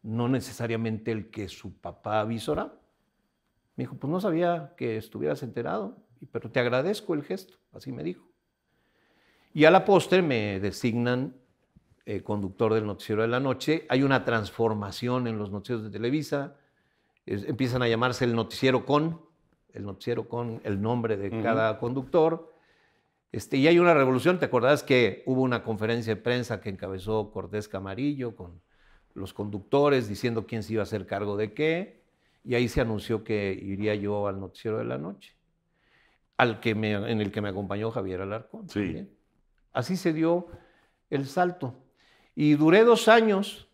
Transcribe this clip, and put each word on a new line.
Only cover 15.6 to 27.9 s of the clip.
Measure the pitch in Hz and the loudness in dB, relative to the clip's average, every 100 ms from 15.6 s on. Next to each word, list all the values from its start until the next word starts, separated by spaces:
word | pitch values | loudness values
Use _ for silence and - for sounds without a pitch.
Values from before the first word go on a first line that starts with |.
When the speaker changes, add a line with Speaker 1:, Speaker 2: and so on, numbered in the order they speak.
| 98 120 | -6 -6
Speaker 1:
de | 107 | -6
Televisa. | 101 117 147 139 143 139 - _ _ _ _ _ _ - | -6 -2 -2 -2 -6 -6 -12 _ _ _ _ _ _ -8
Es, | 104 | -8
empiezan | - 113 131 127 | -4 -2 -2 0
a | 120 | 0
llamarse | 113 127 120 | 2 0 0
el | 123 | 0
noticiero | 117 107 - 131 127 | 0 -2 0 2 2
con, | - 143 160 165 - _ _ _ _ | 2 2 2 -4 -14 _ _ _ _
el | - | -14
noticiero | 101 95 - 120 113 | -12 -10 -6 -6 -4
con | 117 120 113 | -6 -6 -8
el | - 101 | -4 -2
nombre | 110 120 113 104 | 0 0 0 -2
de | 98 | -4
Speaker 2:
Ujú. | 117 | -4
Speaker 1:
cada | 110 110 110 107 | 0 2 2 0
conductor. | 120 131 127 175 160 165 - _ _ _ _ _ _ _ _ | -4 -4 0 4 4 2 -8 _ _ _ _ _ _ _ _
Este, | - - 139 | -12 -4 2
y | 143 | 6
hay | 170 | 8
una | 175 | 8
revolución. | 160 131 127 160 180 | 6 6 4 2 2
¿Te | 147 | 2
acordás | 123 123 147 | 2 4 2
que | - 127 113 - - | 4 4 4 0 -2
hubo | 131 | 0
una | 131 117 | 2 0
conferencia | - 107 110 117 110 104 | -2 -4 -2 -2 -2 -4
de | |
prensa | 120 123 117 107 | 0 -2 -2 -6
que | - | -6
encabezó | 95 95 95 92 110 101 | -10 -8 -8 -2 -2 -2
Cortés | 101 92 104 104 | -8 -6 -8 -6
Camarillo | 95 95 | -8 -8